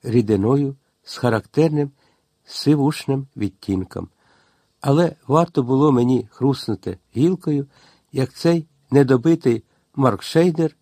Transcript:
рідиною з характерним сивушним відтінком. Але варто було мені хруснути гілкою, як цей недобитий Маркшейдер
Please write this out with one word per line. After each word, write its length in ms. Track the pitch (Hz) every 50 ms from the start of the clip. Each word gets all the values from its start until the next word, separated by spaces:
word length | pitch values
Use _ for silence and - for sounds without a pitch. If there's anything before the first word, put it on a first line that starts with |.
| _
рідиною 720 | - 113 120 117 104 110 98 98 110 131 143 143 139 139 _ _ _ _ _ _
з 140 | - - -
характерним 720 | - 123 113 110 - _ _ - 156 165 151 147 147 143 _ _ _ _ _ _ _ _ _ _ _
сивушним 800 | _ - - - 143 151 147 139 143 151 - - - 139 135 135 - _
відтінком. 760 | - 104 98 - _ - - 98 92 92 - - 92 90 85 _ _ _ _ _ _ _ _ _ _ _ _ _ _
Але 340 | - 139 139 156 175 160 165 _ _ -
варто 360 | 135 156 170 165 _ - 127
було 280 | 120 131 131 143 151
мені 360 | 139 123 120 123 131 123 117 104
хруснути 680 | _ - 127 135 135 - - - 110 98 - - 92 - _ _ _
гілкою, 520 | 110 135 170 190 170 - - 151 143 139 139 _ _ _ _ _ _ _ _
як 220 | - 135 131 123 _
цей 340 | - - 170 170 170 160 _ _ _ _ _
недобитий 720 | 127 139 143 123 135 123 117 160 165 160 - 127 117 113 - _ _ _ _ _ _
Маркшейдер 800 | - 135 131 101 98 - - - 160 165 185 165 160 165 156 - _